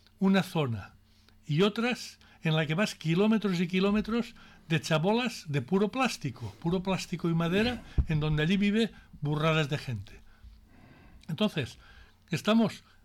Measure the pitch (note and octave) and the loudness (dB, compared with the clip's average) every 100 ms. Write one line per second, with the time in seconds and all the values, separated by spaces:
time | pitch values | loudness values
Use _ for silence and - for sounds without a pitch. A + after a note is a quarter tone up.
0 | _ _ F#3+ G3 - E3+ C#3 G#2+ F#2 - | _ _ 2 2 2 -2 -2 -4 -8 -20
1 | _ _ _ _ - D3 G#3 G#3 A#3+ B3 | _ _ _ _ -4 2 2 0 -2 -4
2 | - - - - D#3+ D#3 D3+ D#3+ G#3+ - | -8 -18 -20 -6 -2 0 0 0 -2 -2
3 | D#3 E3 G#3+ A3 G3+ F3 F3+ F#3 G3 G#3 | 0 2 4 2 2 0 0 2 2 2
4 | G#3+ A#3 A3+ - - - - D#3+ - D#3+ | 0 -4 -4 -12 -20 -20 -2 -2 2 2
5 | F3+ A3+ B3 - - C#3+ A#2+ F#3+ G#3 B3+ | 2 2 0 -6 -4 -4 0 2 2 0
6 | B3+ - C#3+ - G#2+ - E3+ F#3 F#3+ F3+ | -2 -2 -8 -8 -12 -6 -2 -2 -2 -4
7 | - F3 F3 E3 E3+ F#3+ A#3 A#3+ - - | -4 -4 0 0 0 0 0 -2 -2 -2
8 | - D#3 D3+ D3+ D#3 G3 G3+ G#3+ A3+ - | 0 0 0 0 2 2 2 2 0 -4
9 | - - C#3+ D3+ D#3+ D#3 C#3+ C#3+ - A2 | -20 -8 -4 0 2 2 0 -4 -6 -8
10 | F#2+ - - - - - - - - - | -10 -18 -20 -20 -20 -20 -20 -20 -20 -20
11 | - - - D#3+ G#3+ E3+ A#2 - - - | -20 -18 -12 -2 0 0 -6 -10 -20 -20
12 | - _ _ E3 - A3+ G#3+ - - - | -20 _ _ -4 2 4 4 0 -14 -20